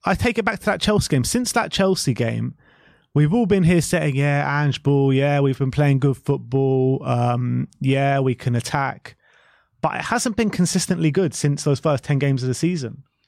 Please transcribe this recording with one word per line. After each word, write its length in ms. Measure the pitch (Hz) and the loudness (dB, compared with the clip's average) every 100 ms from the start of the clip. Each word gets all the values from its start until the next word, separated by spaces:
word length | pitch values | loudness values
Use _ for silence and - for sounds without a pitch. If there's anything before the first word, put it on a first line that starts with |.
| - | -2
I 80 | |
take 240 | 185 240 233 | 0 0 0
it 60 | |
back 160 | 208 202 | -2 -2
to 60 | - | -2
that 140 | - | -2
Chelsea 280 | - 208 - | 0 0 2
game. 160 | 139 | 0
Since 280 | 120 240 247 | 0 -2 -2
that 200 | 240 214 | -2 -2
Chelsea 420 | - 190 190 - | 0 0 0 -2
game, 400 | 113 117 113 120 - _ _ _ _ _ | -2 -2 -2 -6 -10 _ _ _ _ _
we've 220 | 147 151 | 0 2
all 100 | 226 | 2
been 200 | 214 196 | 2 4
here 180 | 170 175 | 4 2
saying, 320 | - 175 151 135 | 2 -2 0 0
"Yeah, 460 | 143 143 143 143 | 0 0 -2 0
Ange 180 | 147 127 | -2 -2
Ball, 300 | - 143 139 | 0 2 4
yeah, 280 | 131 143 143 | 2 2 2
we've 180 | 139 127 | 0 0
been 120 | 131 | -2
playing 260 | 127 147 135 | 0 2 4
good 180 | 139 120 | 2 0
football. 840 | - 139 117 135 135 131 131 135 | -2 -4 -2 0 2 2 2 0
Um, 640 | 127 120 120 123 123 123 135 _ | -2 -2 0 -2 -2 -4 -6 _
yeah, 400 | 135 135 139 139 | -2 0 2 0
we 140 | 131 120 | 0 -2
can 180 | - | -2
attack." 640 | 120 - 147 135 - - - _ _ _ _ _ _ | -2 -2 -4 -4 -6 -16 -20 _ _ _ _ _ _
But 140 | 160 - | -4 -4
it 60 | |
hasn't 320 | - 240 247 214 | -4 -2 -2 0
been 120 | 220 | 0
consistently 600 | - 175 185 - 175 160 | 0 0 0 -2 0 0
good 240 | 143 175 | 2 0
since 300 | - 147 143 | 0 -2 0
those 160 | - 139 | 0 0
first 240 | 160 143 | 0 -2
ten 140 | - 139 | 0 0
games 240 | 139 135 | 0 0
of 60 | 127 | -2
the 60 | |
season. 480 | 123 165 180 123 - - _ | -2 -2 -2 -6 -12 -20 _